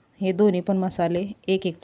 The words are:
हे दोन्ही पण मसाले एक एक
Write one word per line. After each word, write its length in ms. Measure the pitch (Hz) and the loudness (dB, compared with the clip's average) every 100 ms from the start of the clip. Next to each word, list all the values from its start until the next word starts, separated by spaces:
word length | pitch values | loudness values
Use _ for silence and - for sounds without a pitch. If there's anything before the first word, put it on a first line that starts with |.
| _ - | _ -4
हे 100 | 185 | -2
दोन्ही 300 | 180 208 180 | 2 4 2
पण 160 | 175 190 | 0 0
मसाले 500 | 185 - 170 175 202 - - | -2 -2 -2 -2 -4 -6 -2
एक 200 | 190 190 | -2 -2
एक 100 | 165 | -4